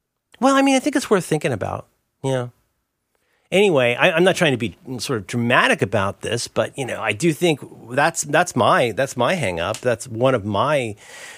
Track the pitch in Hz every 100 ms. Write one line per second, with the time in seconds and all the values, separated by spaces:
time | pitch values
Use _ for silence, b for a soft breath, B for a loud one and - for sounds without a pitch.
0 | _ _ _ _ 262 269 277 262 294 285
1 | - 196 - 156 156 107 95 98 - _
2 | _ _ 135 131 123 - _ _ _ _
3 | _ _ _ _ _ 180 208 143 120 120
4 | 160 160 185 - 160 123 113 - - 123
5 | - 117 98 120 117 139 254 226 107 110
6 | 98 - 98 117 - - 110 - 120 95
7 | 107 107 170 147 175 143 - - 113 127
8 | 160 - 147 151 175 127 110 170 123 95
9 | 135 127 123 185 107 85 87 110 123 113
10 | - 110 131 123 101 101 131 151 117 104
11 | B B B